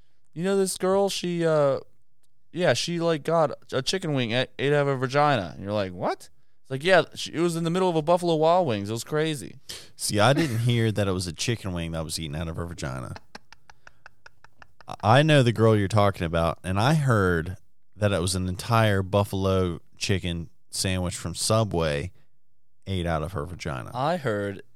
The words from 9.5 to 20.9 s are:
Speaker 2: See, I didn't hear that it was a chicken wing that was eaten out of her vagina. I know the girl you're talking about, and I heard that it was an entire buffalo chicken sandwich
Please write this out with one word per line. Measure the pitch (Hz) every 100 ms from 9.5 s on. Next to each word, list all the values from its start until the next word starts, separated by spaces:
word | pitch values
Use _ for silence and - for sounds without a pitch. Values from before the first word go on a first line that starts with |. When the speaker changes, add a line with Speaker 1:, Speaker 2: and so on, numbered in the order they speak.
| - - - - -
Speaker 2:
See, | - 104
I | 113
didn't | 143 160 113
hear | 120 120 113
that | 104 98
it |
was | 92 87
a |
chicken | 78 - 117 98
wing | 87 82
that | 82
was | 80 82
eaten | 80 73
out | 82
of |
her | 82 85
vagina. | 82 71 65 53 98 - - - - - - - - - - - - - - - - - -
I | 101 127
know | 156 147
the | 120
girl | 107 113 107
you're | 95
talking | 104 101 - 85
about, | 82 82 -
and | 90 95
I | 120
heard | 160 135 110 92 85 85 90 - - - -
that | 104
it | 95
was | 90
an | 92 92
entire | 90 - 113 110 98
buffalo | 92 101 101 98 95 95 90 85 - -
chicken | - 95 87 85 80 - -
sandwich | - 98